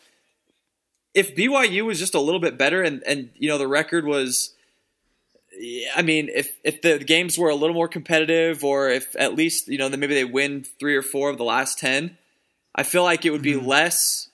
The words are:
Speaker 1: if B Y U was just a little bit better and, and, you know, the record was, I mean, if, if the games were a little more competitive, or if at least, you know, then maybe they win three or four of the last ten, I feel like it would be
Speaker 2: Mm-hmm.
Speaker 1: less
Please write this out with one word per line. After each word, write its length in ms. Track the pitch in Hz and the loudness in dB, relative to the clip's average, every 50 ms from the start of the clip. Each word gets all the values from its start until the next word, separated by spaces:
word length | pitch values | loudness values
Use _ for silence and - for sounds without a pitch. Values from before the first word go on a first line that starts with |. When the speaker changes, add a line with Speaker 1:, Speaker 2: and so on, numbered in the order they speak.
| - _ _ _ _ _ _ _ _ _ _ _ _ _ _ _ _ _ _ _ _ _ - | -20 _ _ _ _ _ _ _ _ _ _ _ _ _ _ _ _ _ _ _ _ _ 2
Speaker 1:
if 200 | 196 190 - 135 | 2 2 2 2
B 120 | 165 214 262 | 0 0 2
Y 160 | 277 269 254 | 2 2 2
U 200 | 208 180 202 220 | 2 2 0 -2
was 140 | 226 190 156 | -2 -2 -2
just 160 | 185 - - | -2 0 0
a 60 | 151 | 0
little 200 | 139 156 180 180 | 2 2 0 0
bit 160 | 165 147 120 127 | 0 -2 0 2
better 240 | 135 147 175 190 | 2 2 2 2
and, 200 | 180 156 139 123 - | 0 0 -2 -4 -4
and, 240 | 127 143 139 123 117 _ | -4 -4 -4 -4 -12 _
you 120 | - 139 151 | -4 -2 -2
know, 100 | 147 143 | -2 0
the 100 | 139 135 | 0 0
record 380 | 143 151 156 - 170 170 151 | 0 0 0 0 0 -2 0
was, 480 | 147 143 139 131 127 123 - - - _ _ _ _ _ _ _ _ _ _ _ _ _ _ _ _ _ _ _ - 95 95 113 120 120 123 120 135 135 | 0 0 0 0 0 0 -2 -2 -4 _ _ _ _ _ _ _ _ _ _ _ _ _ _ _ _ _ _ _ -20 -14 -12 -12 -10 -8 -8 -8 -4 -2
I 60 | 160 | 0
mean, 260 | 175 160 156 156 147 - - | 2 2 2 0 0 -2 -4
if, 180 | 139 143 - - - | -2 -2 -2 -4 -4
if 200 | - 147 - - | -4 -4 -2 0
the 160 | - 170 151 143 | 2 2 2 2
games 380 | 139 - 160 170 180 170 - | 2 2 2 2 2 2 0
were 120 | 170 175 156 | 2 2 2
a 60 | 147 | 2
little 200 | 143 151 170 170 | 2 0 0 0
more 140 | 165 165 165 | 0 -2 -2
competitive, 720 | - 170 - - 160 156 156 156 165 165 165 165 156 143 143 | -4 -8 -4 0 2 2 2 2 2 2 2 0 0 -2 0
or 240 | 139 139 139 139 131 | 0 0 2 2 0
if 260 | 123 135 - - - | 0 0 -2 -2 -2
at 180 | - 139 - 107 | 0 -2 0 0
least, 340 | 156 160 165 - - - - | 0 0 0 0 -2 -2 -2
you 100 | 143 135 | -4 -4
know, 100 | 135 135 | -4 -4
then 100 | 135 139 | -4 -4
maybe 140 | 143 139 147 | -2 0 0
they 100 | 135 127 | 0 0
win 400 | 120 123 135 143 143 143 135 131 - - - | 0 0 0 0 0 -2 -6 -10 -10 -10 -6
three 160 | 143 147 143 | -2 0 0
or 60 | 139 | 0
four 280 | 135 - - 139 143 143 | 0 0 0 0 -2 -2
of 80 | 135 120 | -2 -2
the 60 | 120 | -2
last 340 | 113 113 131 135 - - - | 0 0 0 0 -2 -2 -2
ten, 380 | 147 131 131 143 165 175 - _ _ _ _ _ _ _ _ _ _ _ - | -2 0 0 0 -2 -6 -10 _ _ _ _ _ _ _ _ _ _ _ -6
I 100 | - - | -4 0
feel 180 | - - 180 | 2 4 4
like 220 | 180 175 165 165 - | 4 4 2 2 0
it 60 | 165 | -2
would 120 | 151 143 | -2 0
be 120 | 135 143 143 | 0 0 0
Speaker 2:
Mm-hmm. 120 | 131 123 | 0 0
Speaker 1:
less 600 | 131 139 147 165 175 - - - - - - - - | 2 2 4 4 4 2 2 2 2 0 -2 -6 -12